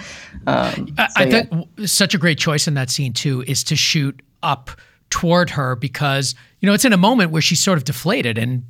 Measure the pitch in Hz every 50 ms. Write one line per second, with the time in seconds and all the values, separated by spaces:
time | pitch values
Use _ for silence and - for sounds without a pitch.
0 | - - - - - - - - - 131 135 123 123 123 - - - - - -
1 | 220 - - - - 131 - - - - 170 165 - - _ - 208 175 - -
2 | 202 - - 160 160 175 151 - - 165 151 151 - 165 143 139 127 127 - -
3 | 139 123 - - - 147 131 127 123 - 135 127 - - 156 143 - - - 156
4 | 139 139 - - _ _ _ _ - 156 139 - - - - - - _ _ _
5 | _ _ - - 180 165 170 180 175 - - 147 135 127 127 127 147 131 - -
6 | 147 139 139 139 135 127 - - - _ _ - 190 202 202 - - 254 208 180
7 | 185 220 262 233 185 165 160 160 143 - 170 - - 202 185 151 131 151 135 -
8 | - 170 226 285 - 117 110 113 117 123 127 123 -